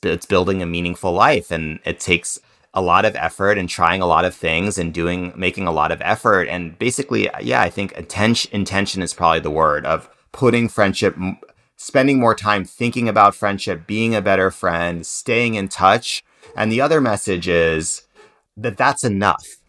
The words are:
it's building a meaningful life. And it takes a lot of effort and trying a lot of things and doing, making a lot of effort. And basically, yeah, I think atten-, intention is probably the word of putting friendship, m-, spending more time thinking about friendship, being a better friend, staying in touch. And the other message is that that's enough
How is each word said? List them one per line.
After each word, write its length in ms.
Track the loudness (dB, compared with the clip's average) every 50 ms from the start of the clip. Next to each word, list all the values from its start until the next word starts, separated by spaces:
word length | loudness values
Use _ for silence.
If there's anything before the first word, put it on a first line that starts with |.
| -2
it's 220 | -2 -4 -4 -2
building 360 | 0 2 2 2 2 0 -2
a 40 | -2
meaningful 460 | -4 -4 -4 -4 -4 -6 -4 -4 -2
life. 400 | 2 4 4 4 4 0 -2 -4
And 280 | -6 -6 -6 -6 -10 -8 _
it 140 | -8 -8 -8
takes 400 | 0 0 0 0 0 -6 -12 -12 _ _ _ _ _ _ _
a 80 | -2
lot 240 | 0 2 4 4 4
of 100 | 2 0
effort 420 | 0 -6 -6 -4 -2 0 0 0 0
and 100 | -2 -6
trying 340 | -2 0 2 2 2 2
a 40 | 2
lot 180 | 2 4 4 2
of 100 | 2 -2
things 420 | -2 -2 -2 0 0 0 -2 -2 -2
and 160 | -4 -4 -2
doing, 400 | -2 -2 -2 -2 -2 -6 -8 -8
making 320 | -2 -2 -2 -2 0 -4 -2
a 40 |
lot 200 | 0 0 0 0
of 100 | 0 -2
effort. 460 | -2 -4 -4 0 2 2 4 4 2 0
And 300 | -4 -6 -8 -10 -8 _
basically, 500 | -4 -2 -2 -2 -4 -2 -2 -2 -2 -2 -4 -6
yeah, 200 | -4 0 2 2
I 80 | 2 0
think 240 | 0 -4 -8 -8 -8 -12
atten-, 520 | -14 -10 -4 0 2 2 2 0 -2 -4 -4
intention 480 | -4 -4 -2 0 -2 -2 -2 -2 -6
is 120 | -6 -6 -4
probably 260 | 2 2 4 4 2
the 80 | 0 -2
word 360 | 0 2 2 2 2 0 -2
of 240 | -2 -2 -2 -4 -10 _ _ _ _
putting 380 | -8 0 2 2 4 4 0 0
friendship, 460 | 0 0 0 0 2 0 0 0 0 0
m-, 200 | -6 -6 -6 -8 -14 _ _ _ _ _ _
spending 420 | _ -18 -2 0 2 4 4 4 4
more 160 | 4 4 2
time 280 | 2 0 0 0 0 -2
thinking 460 | -6 -8 -4 -4 -4 -2 -2 -2 0
about 260 | 4 6 6 6 6
friendship, 520 | 2 -4 -4 -2 -4 -4 -6 -6 -8 -6 -6
being 280 | -4 -2 0 0 0
a 60 | 0
better 300 | 2 2 2 4 2 2
friend, 540 | 0 0 -2 -2 0 0 -2 -2 -4 -6 -8
staying 500 | -10 -10 -10 -4 0 0 2 2 0 -2
in 120 | -2 -4 -6
touch. 560 | -4 4 4 6 6 4 2 -4 -8 -8 -10 _ _ _ -20 -16 -6
And 160 | -4 -2 0
the 80 | 0 0
other 200 | 2 2 2 2
message 460 | 2 2 0 -2 -2 -4 -4 -2 0 0
is 540 | 2 4 4 2 2 0 -2 -4 -6 -8 _ _ _ _ -20 _ _ _ _ _ _
that 220 | -8 -8 -8 -2 0
that's 260 | 0 0 0 0 -2
enough 420 | -2 0 2 2 2 2 0 -4 -16 -18 -20 _